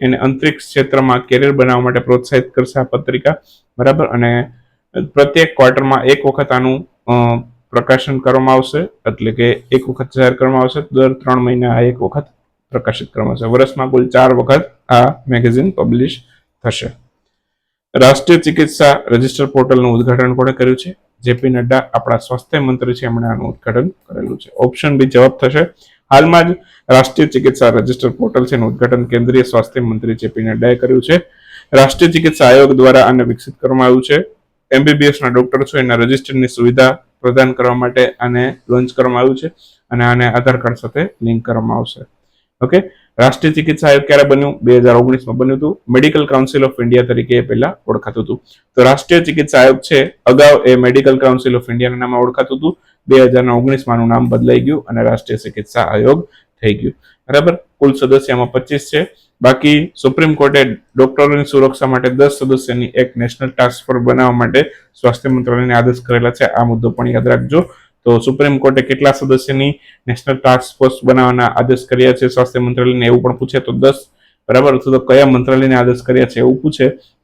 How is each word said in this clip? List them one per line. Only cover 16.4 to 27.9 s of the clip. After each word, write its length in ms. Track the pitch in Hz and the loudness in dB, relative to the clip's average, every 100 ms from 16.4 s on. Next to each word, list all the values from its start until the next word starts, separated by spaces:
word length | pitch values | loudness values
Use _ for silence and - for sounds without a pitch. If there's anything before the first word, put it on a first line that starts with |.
| _ _ | _ _
થશે. 220 | 120 - - - _ _ _ _ _ _ _ _ _ - | -8 -8 -10 -16 _ _ _ _ _ _ _ _ _ 2
રાષ્ટ્રીય 420 | 127 135 - 170 | 2 2 2 0
ચિકિત્સા 640 | 165 175 151 - 147 143 - | 0 -2 -2 2 2 2 0
રજિસ્ટર 400 | 117 131 - 135 | -2 0 -4 -2
પોર્ટલનું 460 | 139 127 127 123 | 0 2 2 2
ઉદ્ઘાટન 420 | 117 120 123 127 | 0 0 0 0
કોણે 180 | 127 131 | 0 -2
કર્યું 240 | 131 127 127 | 0 -2 -2
છે? 200 | 175 190 _ _ | -6 -16 _ _
જે 120 | 123 | -4
પી 160 | 123 131 | -2 -2
નડ્ડા, 400 | 123 123 131 - | -2 0 -2 -2
આપણા 220 | - - 117 | -6 -4 -4
સ્વાસ્થ્ય 420 | - 127 - 156 | -4 -10 -6 -4
મંત્રી 360 | 135 127 127 | -2 -2 -4
છે, 120 | 123 120 | -6 -6
એમણે 200 | 117 117 | -6 -4
આનું 220 | 110 - | -6 -8
ઉદ્ઘાટન 400 | - - 117 160 | -10 -6 -4 -4
કરેલું 500 | - _ - - - | -8 _ -12 -10 -12
છે. 120 | - - | -14 -4
ઓપ્શન 420 | 127 127 156 139 | -4 -2 -2 0
બી 80 | 131 | 2
જવાબ 300 | 123 131 131 | 4 4 2
થશે. 260 | 135 151 170 - _ _ _ | -2 0 -2 -6 _ _ _
હાલમાં 420 | 135 160 170 170 | 4 4 4 2
જ 40 | 180 _ _ - | -2 _ _ 0
રાષ્ટ્રીય 400 | 127 131 - 147 | 2 2 0 0
ચિકિત્સા 400 | 131 127 131 123 | 0 0 2 2
રજિસ્ટર 420 | 113 101 | 2 -2